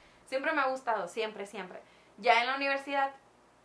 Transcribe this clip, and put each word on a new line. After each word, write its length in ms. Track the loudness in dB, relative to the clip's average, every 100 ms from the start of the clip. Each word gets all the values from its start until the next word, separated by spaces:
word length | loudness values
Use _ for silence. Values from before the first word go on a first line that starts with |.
| -20 -20 -6
Siempre 260 | -2 0
me 80 | 2
ha 60 | 0
gustado, 400 | 0 0 -2 -2
siempre, 380 | -4 -6 -6 -10
siempre. 340 | -10 -10 -12 -20 -20 -20 -4
Ya 240 | 4 4
en 60 | 4
la 80 | 0
universidad, 540 | 0 -2 0 0 0 -4 -20 -20 -20 _